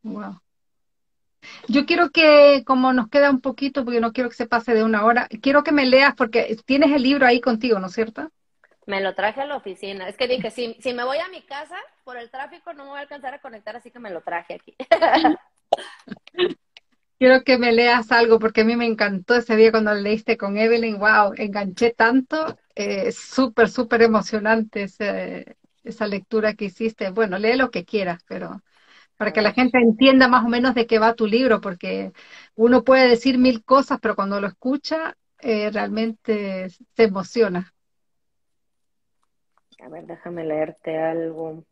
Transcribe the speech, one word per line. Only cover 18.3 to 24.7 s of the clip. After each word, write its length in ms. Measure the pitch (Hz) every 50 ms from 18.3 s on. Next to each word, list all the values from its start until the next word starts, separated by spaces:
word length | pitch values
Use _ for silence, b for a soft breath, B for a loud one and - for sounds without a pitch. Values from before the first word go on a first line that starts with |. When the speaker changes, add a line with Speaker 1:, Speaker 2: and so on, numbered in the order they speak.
| 226 226
Speaker 1:
porque 220 | 220 220 220 -
a 40 | 220
mí 120 | 220 233
me 100 | 233 240
encantó 480 | 233 220 220 214 202 196 185 175 - 240
ese 220 | 247 233 - 226
día 160 | 220 220 226
cuando 200 | 220 220 214 208 208
leíste 420 | 202 202 208 214 220 - - 220
con 200 | 220 208 196 202
Evelyn. 420 | 208 220 226 233 233 233 226 214 202
Wow, 340 | 202 214 214 214 208 202 208
enganché 540 | - 220 208 196 208 202 196 180 - 233 233
tanto. 640 | 233 - 226 226 247 269 254 _ - 311 311 320 - _ _ _ _
Eh, 340 | - 202 202 202 196 190 190
súper, 560 | - - - - - - 269 247 220 - 226 208
súper 340 | - - 247 233 254 233
emocionante 840 | 233 226 220 214 190 - - 214 202 214 226 226 220 220